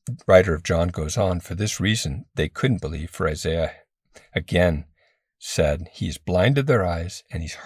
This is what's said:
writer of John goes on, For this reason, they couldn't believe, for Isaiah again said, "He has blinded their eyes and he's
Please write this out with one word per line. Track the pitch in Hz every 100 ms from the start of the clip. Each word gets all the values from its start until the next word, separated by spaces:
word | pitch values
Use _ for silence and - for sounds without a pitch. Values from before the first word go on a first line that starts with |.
| - 123 -
writer | 92 95
of | 78
John | - 82 85
goes | 85 78 120
on, | 95 87
For | - 90
this | 107 -
reason, | 95 110 151 123 - -
they | 76
couldn't | - 135 101
believe, | 76 76 82
for | - 82
Isaiah | 76 85 82 78 - _ _ _ - _ 82
again | 82 90 87 76 - _ _ _ _ _ -
said, | - 78 76 82
"He | - 92
has | 76
blinded | - 90 110 139 143
their | 120 90
eyes | 82 87 - -
and | -
he's | 80 -